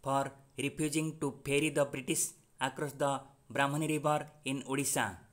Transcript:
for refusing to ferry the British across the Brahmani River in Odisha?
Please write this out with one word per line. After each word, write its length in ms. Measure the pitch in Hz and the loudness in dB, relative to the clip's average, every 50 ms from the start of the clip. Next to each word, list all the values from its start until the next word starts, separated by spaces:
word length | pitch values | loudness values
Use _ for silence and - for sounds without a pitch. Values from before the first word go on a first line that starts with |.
for 300 | - 139 135 135 135 135 - - - - _ | 0 0 0 0 0 -2 -6 -14 -20 -16 _
refusing 640 | - 127 139 139 - 156 151 139 160 156 156 151 156 | -4 -4 -2 0 0 -2 0 2 0 0 0 -4 -2
to 160 | 156 143 127 - - | -4 -4 -4 -4 -2
ferry 240 | 139 139 143 151 156 | 2 2 4 4 4
the 160 | 139 147 143 | 4 2 2
British 440 | 139 - 139 127 - 156 151 - - - - _ _ _ - | 2 0 -8 -2 -2 0 0 0 -4 -4 -14 _ _ _ -2
across 340 | 131 135 - - 156 143 139 | -2 -2 -2 -2 -6 -6 -2
the 280 | 135 147 139 139 127 - - - - _ _ 113 | 0 0 0 0 -2 -6 -12 -20 -20 _ _ 0
Brahmani 340 | 135 139 139 143 151 160 | 2 2 2 2 0 0
River 380 | 156 156 151 139 151 151 147 147 - - - - | 0 0 2 2 2 2 2 0 -6 -16 -8 -4
in 200 | 131 135 139 127 | -4 -4 -4 -2
Odisha? 420 | 127 135 139 139 - - 143 120 104 90 87 - - | -2 -2 0 0 0 2 0 0 0 -2 -8 -16 -20